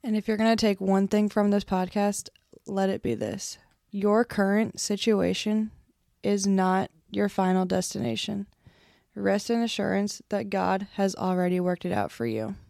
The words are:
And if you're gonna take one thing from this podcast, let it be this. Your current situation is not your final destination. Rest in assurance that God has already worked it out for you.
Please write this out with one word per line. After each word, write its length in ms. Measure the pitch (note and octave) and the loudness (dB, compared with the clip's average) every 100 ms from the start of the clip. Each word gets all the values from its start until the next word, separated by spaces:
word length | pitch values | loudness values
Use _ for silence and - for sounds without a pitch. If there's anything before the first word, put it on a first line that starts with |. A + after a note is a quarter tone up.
And 140 | B3+ G#3+ | -2 -2
if 140 | G3+ | 0
you're 80 | G#3+ | 2
gonna 180 | A3 A3+ | 4 4
take 240 | A3 G3 | 2 2
one 300 | F#3+ F#3+ G3 | 2 2 4
thing 180 | G#3 G#3 | 2 2
from 240 | G#3+ G#3 | 2 2
this 140 | G3+ - | 2 0
podcast, 640 | F#3 F#3 G#3 G3+ G3+ - _ _ - - | -2 -2 0 -2 -2 -10 _ _ -20 -8
let 240 | G3 F#3+ | -2 0
it 140 | G3 | -2
be 120 | - D#3 | -4 -4
this. 420 | G#2+ G3 - - _ _ _ | -4 -6 -10 -14 _ _ _
Your 320 | G3+ G#3 G#3 A#3+ | -2 2 2 2
current 540 | - G3 G#3 A3 - | 0 2 2 0 -4
situation 920 | - G3+ - G#3 F3+ F#3 G#3+ G#3+ A3 - _ _ _ _ | -4 -2 2 2 2 0 0 -2 -2 -8 _ _ _ _
is 260 | G3+ G3+ G3 | -2 0 2
not 420 | F#3+ F#3 F#3 - _ _ | 2 4 2 -2 _ _
your 180 | G3+ G3+ | -2 -2
final 360 | - F#3 F#3 F3+ | 0 2 2 2
destination. 840 | F#3 F3+ G3+ - A2+ - G3+ G3+ _ - _ _ _ _ | 0 -2 -4 -4 -4 -4 -6 -10 _ -20 _ _ _ _
Rest 360 | - G3 G3+ - | -4 0 0 0
in 120 | A#3 | 0
assurance 600 | A#3 - G3+ F#3+ G3+ - - | 0 -2 0 0 -2 -6 -6
that 200 | G3+ G3+ | -4 -2
God 380 | G3 F#3 F#3+ G3 | -2 0 0 -4
has 220 | - G3 - | -2 -2 0
already 440 | F#3 F#3 F3+ F3+ | -2 0 2 0
worked 260 | F3+ F3+ F3+ | 0 -2 -2
it 60 | |
out 200 | G#2 G2+ | -2 -4
for 140 | - A#2 | -4 -4
you. 300 | A2 A2 G3 - | -2 -4 -8 -16